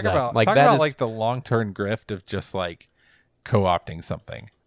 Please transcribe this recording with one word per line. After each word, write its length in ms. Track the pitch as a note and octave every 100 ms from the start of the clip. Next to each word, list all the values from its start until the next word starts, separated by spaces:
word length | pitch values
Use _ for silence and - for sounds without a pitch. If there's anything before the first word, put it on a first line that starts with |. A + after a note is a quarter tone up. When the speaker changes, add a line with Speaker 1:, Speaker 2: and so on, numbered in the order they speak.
| B2+
Speaker 1:
up. 80 |
Speaker 2:
about, 220 | F2+ - A2+
Speaker 1:
Like, 100 | A#2
Speaker 2:
talk 100 | C3+
Speaker 1:
that 100 | D3
Speaker 2:
about, 100 | F3
Speaker 1:
is 60 |
Speaker 2:
like, 160 | D#3 -
the 100 | A#2+
long-term 680 | A2 A2 B2+ - A#2 G#2
grift 380 | F#2 G2+ A2 -
of 140 | F#2+ -
just, 280 | G2 -
like, 360 | G2 F2 E2+ _ _ _ _ _ _ -
co-opting 580 | A2 F#2 F2 - E2
something. 460 | - D#2+ - A#1 - _